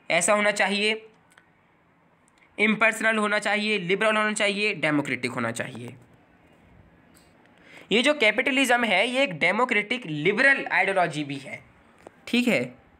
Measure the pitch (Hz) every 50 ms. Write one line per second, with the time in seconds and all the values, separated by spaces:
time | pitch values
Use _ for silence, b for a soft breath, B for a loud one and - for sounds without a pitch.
0 | _ - 156 175 175 226 208 208 208 214 214 214 202 190 208 202 208 214 220 220
1 | - - _ _ _ _ _ - - _ _ _ _ _ _ _ _ _ _ _
2 | _ _ _ _ _ _ _ _ _ _ _ - 208 220 214 - 226 220 214 220
3 | 220 220 214 214 208 208 208 208 - 214 208 208 208 214 214 202 175 170 196 185
4 | 220 220 220 214 214 214 214 214 214 202 202 202 208 214 190 156 139 156 147 143
5 | 147 143 127 120 127 123 123 127 117 113 113 - 117 - 107 113 117 120 123 -
6 | - _ _ _ _ _ _ _ _ _ _ _ _ _ - - - _ _ _
7 | _ _ _ _ _ _ _ _ _ _ _ B B B B B B - 190 233
8 | 254 294 302 294 226 214 208 247 254 285 262 269 269 226 247 240 240 220 190 185
9 | 220 254 247 262 277 277 170 135 165 180 190 220 254 247 240 208 202 208 247 247
10 | - 165 156 147 151 190 208 220 269 277 269 233 - - - 175 190 190 196 190
11 | 175 165 143 151 147 135 143 135 131 - 233 - - - _ _ _ _ _ _
12 | - - _ _ _ - - 240 247 240 190 127 127 - - - _ _ _